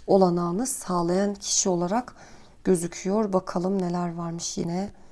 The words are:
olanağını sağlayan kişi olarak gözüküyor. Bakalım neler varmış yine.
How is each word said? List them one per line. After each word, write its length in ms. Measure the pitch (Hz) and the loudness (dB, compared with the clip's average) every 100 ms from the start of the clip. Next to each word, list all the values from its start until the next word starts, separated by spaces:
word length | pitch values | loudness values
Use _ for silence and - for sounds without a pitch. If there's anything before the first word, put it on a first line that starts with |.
| - | 4
olanağını 600 | 196 185 175 175 180 254 | 6 6 4 0 -2 -2
sağlayan 640 | - - 180 170 180 202 | -2 -2 0 2 2 0
kişi 360 | 202 - - 202 | -2 -2 0 2
olarak 460 | 175 175 220 - - - - - - | 2 0 -2 -4 -12 -20 -20 -20 -4
gözüküyor. 680 | - 180 170 - 185 208 214 | 2 2 0 -6 -2 0 0
Bakalım 480 | 185 185 185 185 196 | 0 -2 -2 -2 0
neler 320 | 175 175 175 | 0 -2 -4
varmış 440 | 170 170 170 - - | -6 -8 -8 -8 -6
yine. 340 | 175 175 202 - - | -4 -4 -6 -10 -20